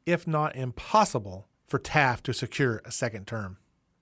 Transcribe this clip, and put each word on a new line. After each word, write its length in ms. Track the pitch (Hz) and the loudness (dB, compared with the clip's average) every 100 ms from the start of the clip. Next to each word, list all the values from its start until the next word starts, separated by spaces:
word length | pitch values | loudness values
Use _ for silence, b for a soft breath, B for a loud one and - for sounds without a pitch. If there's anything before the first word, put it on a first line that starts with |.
if 220 | - 170 - | -2 0 0
not 280 | 156 151 | 0 0
impossible, 920 | 131 127 - - 214 202 127 101 92 - _ - | -2 -6 -8 2 4 6 2 -4 -12 -16 _ -4
for 120 | 135 | -4
Taft 460 | - 156 135 117 - | 2 4 4 2 -4
to 80 | |
secure 480 | 120 120 - 135 110 | -4 -2 2 2 0
a 80 | - | -4
second 340 | - 123 107 98 | -4 -4 -4 -8
term. 300 | 113 98 95 _ _ _ _ | -8 -8 -12 _ _ _ _